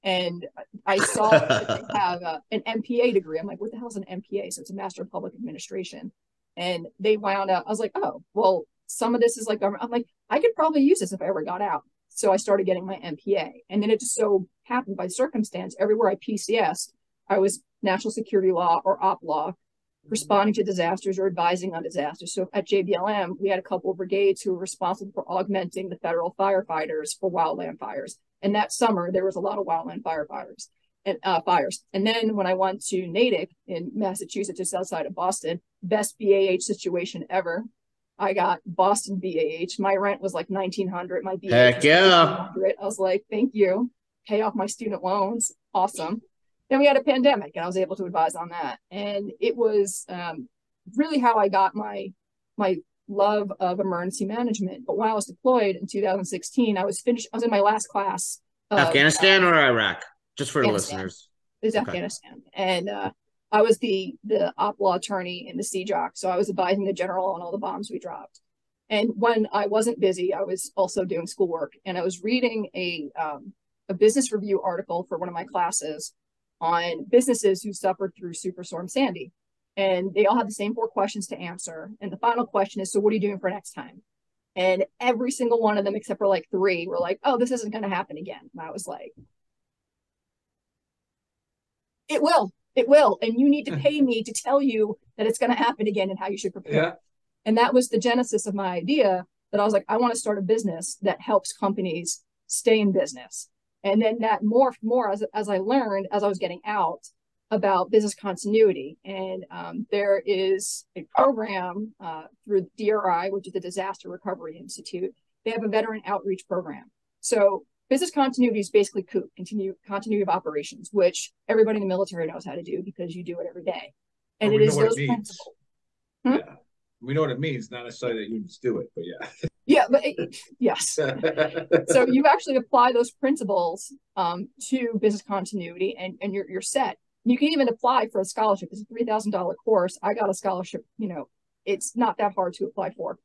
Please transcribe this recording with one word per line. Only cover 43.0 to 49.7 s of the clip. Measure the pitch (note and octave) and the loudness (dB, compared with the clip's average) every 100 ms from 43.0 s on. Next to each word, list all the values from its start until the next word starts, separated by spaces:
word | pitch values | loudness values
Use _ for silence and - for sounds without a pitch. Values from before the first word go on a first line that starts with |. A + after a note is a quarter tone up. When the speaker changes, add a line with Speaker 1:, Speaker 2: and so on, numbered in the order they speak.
| F#3+ G3 _ | 0 0 _
Speaker 1:
"Thank | A3 C4 | -2 0
you. | G#3+ F#3+ F#3+ B3 _ _ _ - | 4 4 4 -2 _ _ _ -4
Pay | G#3+ | 0
off | G#3+ | 0
my | G3+ G3+ | -2 -4
student | - A3 F#3+ | -4 -6 -4
loans." | F#3 G3+ G3 A#3 - _ _ | -2 0 0 -2 -6 _ _
Awesome. | G3 F#3+ - D#3+ A3 _ _ _ _ _ | 0 0 -2 -6 -6 _ _ _ _ _
Then | C4+ | 4
we | C#4+ | 6
had | C4+ | 6
a | |
pandemic, | C4+ C4 C4 C4 D3 | 4 4 4 4 -2
and | - | -6
I | E3+ | -4
was | F3+ | -2
able | F#3 F#3 | -2 -4
to | |
advise | F3+ F3+ D#3+ | -4 0 0
on | E3+ E3+ | 0 -10
that. | F3 D3 A#2 _ | -8 -8 -8 _
And | F#3 G#3 G3+ G3+ - | -10 -6 -6 -8 -4
it | A3+ A#3+ | -2 0
was, | A3 | 2